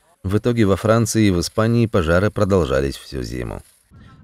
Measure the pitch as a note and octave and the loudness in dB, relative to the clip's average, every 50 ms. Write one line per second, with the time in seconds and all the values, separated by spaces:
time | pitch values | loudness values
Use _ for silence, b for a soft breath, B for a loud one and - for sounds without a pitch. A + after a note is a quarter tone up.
0 | b b b b - F#2 G#2 G#2+ - B2 A#2+ A#2 G#2+ F#2+ F#2+ - - G#2 A2+ A#2 | b b b b -6 -2 -2 0 0 0 0 2 2 2 2 0 2 0 2 2
1 | A2 - - A2+ G#2+ G2 F2+ E2+ E2+ - - A2 A2 A#2 A#2 A#2+ A#2 G#2 - G2 | 0 0 2 2 2 4 2 2 -2 -2 -2 -2 0 0 2 0 0 2 0 -2
2 | D#2+ D#2+ E2+ F#2 G2+ G#2 - G2 G#2 F#2+ G2 F#2 D#2 B1+ C2+ C2+ C#2 C#2 - - | 0 2 2 2 2 0 -2 -2 0 2 2 0 2 0 0 -2 -2 -2 -6 -8
3 | - - C#2 C2 A#1+ A1 B1 B1 A#1+ G#1+ G1+ G1+ - _ _ _ _ _ B B | -16 -12 -10 -10 -10 -8 -8 -8 -8 -10 -10 -12 -16 _ _ _ _ _ B B
4 | B B B B | B B B B